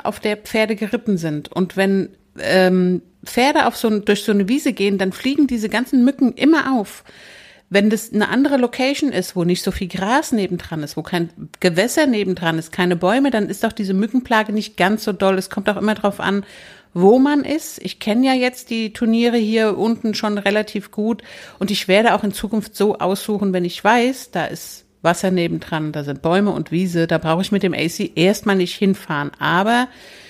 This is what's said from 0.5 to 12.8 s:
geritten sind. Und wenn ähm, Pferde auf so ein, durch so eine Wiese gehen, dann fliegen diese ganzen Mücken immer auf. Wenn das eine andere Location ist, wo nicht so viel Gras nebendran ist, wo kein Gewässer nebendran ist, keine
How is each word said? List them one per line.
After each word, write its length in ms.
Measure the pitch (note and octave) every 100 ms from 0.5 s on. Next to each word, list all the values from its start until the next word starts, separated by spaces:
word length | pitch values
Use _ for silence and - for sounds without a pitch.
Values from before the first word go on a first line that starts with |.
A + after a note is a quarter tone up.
| A3 G#3+ G#3+
geritten 400 | G#3+ A#3+ A#3 F#3+
sind. 320 | E3 D3+ C#3+
Und 260 | - F#3 -
wenn 340 | F#3+ G3 F3+ - _ -
ähm, 640 | - F#3 F#3 F#3 F3+ F3+ - _
Pferde 420 | - - C4 D#4 B3
auf 100 | -
so 120 | A#3
ein, 160 | G#3
durch 180 | G#3 G3+
so 100 | -
eine 160 | G3+ G3
Wiese 240 | C4+ D4
gehen, 260 | G3+ G3 G3
dann 140 | F#3+
fliegen 340 | - B3+ C#4+ C#4
diese 220 | A#3+ G#3+
ganzen 360 | G#3+ B3 C4+
Mücken 280 | A#3+ C#4 B3+
immer 460 | - C#4 D#4+ C4+ C4
auf. 260 | F#3+ - - - - - - - -
Wenn 220 | G3 G#3
das 220 | G#3+ -
eine 160 | G#3 G#3
andere 300 | A3+ C#4+ C#4
Location 520 | A#3+ - C4 C#4+ C#4+
ist, 240 | F#3 F#3
wo 80 | -
nicht 200 | E3+ F3+
so 80 | -
viel 160 | - F#3
Gras 420 | F#3 F#3+ C4 D#4
nebendran 540 | A3+ F#3 F3 - D#3+
ist, 120 | D3 -
wo 60 |
kein 280 | D3+ F3 E3+ - D3+ -
Gewässer 480 | F#3 E3 A#3 C#4+ D4
nebendran 520 | A3 G3 F3+ E3+ D#3+
ist, 100 | D#3
keine 240 | -